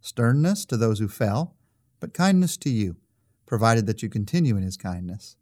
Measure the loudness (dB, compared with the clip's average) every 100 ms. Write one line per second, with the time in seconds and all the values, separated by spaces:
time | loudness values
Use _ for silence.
0 | -14 -2 2 4 2 0 -2 0 2 0
1 | -2 -2 0 0 -4 _ _ _ _ _
2 | -14 0 2 4 2 0 -2 -2 -2 -6
3 | _ _ _ _ _ 2 4 4 2 -2
4 | -4 -4 -2 0 2 0 -2 -6 -8 -8
5 | -8 -12 -16 -20